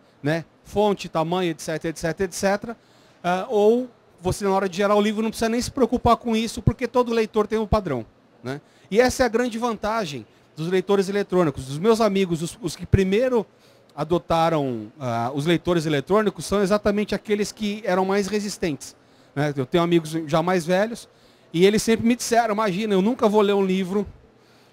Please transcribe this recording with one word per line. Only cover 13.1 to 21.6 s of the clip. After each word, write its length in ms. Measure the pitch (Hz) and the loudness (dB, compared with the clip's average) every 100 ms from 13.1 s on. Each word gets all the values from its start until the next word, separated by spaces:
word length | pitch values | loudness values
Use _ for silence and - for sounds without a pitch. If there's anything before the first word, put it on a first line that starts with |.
| 202 254 240 - _ _ _ _ 143 | 2 2 0 -2 _ _ _ _ -8
adotaram, 960 | 156 170 - 165 165 156 139 117 107 - | -2 -2 0 0 2 2 0 -4 -8 -10
ah, 320 | 127 117 120 | -4 -2 -2
os 120 | 143 156 | -2 0
leitores 400 | 160 170 170 156 | 0 2 0 0
eletrônicos 600 | 143 - 208 208 - - | -2 0 0 0 -2 -2
são 160 | 196 | 0
exatamente 540 | 190 208 208 208 202 196 | 2 2 0 0 -2 -4
aqueles 380 | - 208 196 | -2 -2 -2
que 280 | - 214 214 214 | -4 -6 -4 -2
eram 180 | 180 | 0
mais 240 | 190 202 190 | 2 0 0
resistentes, 680 | 208 202 - 180 135 - - _ _ _ | -2 -4 -6 -6 -6 -10 -20 _ _ _
né? 200 | 139 147 139 | -4 -2 -2
Eu 100 | 127 | 0
tenho 180 | 175 | 0
amigos 260 | 170 170 156 160 156 | 2 2 0 -6 -2
já 160 | 160 | 0
mais 220 | 170 185 156 | 0 0 0
velhos 420 | 185 220 233 - _ _ _ _ | 0 0 -6 -16 _ _ _ _
e 120 | 165 | 4